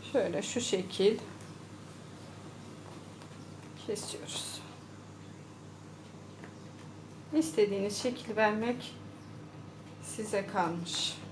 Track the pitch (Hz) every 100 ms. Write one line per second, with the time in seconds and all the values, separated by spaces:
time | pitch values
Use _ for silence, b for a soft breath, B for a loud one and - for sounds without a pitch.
0 | - 269 180 185 208 247 - 185 185 -
1 | 196 233 - - - - - - - -
2 | - - - - - - - - - -
3 | - - - - - - - - - 104
4 | - - - - - - - - - -
5 | - - - - - - - - - -
6 | - - - - - - - - - -
7 | - - - 302 320 - 202 196 202 202
8 | 254 247 - 214 214 214 233 247 - -
9 | - - - - - - - - - -
10 | - - 214 202 196 202 170 170 170 -
11 | - - -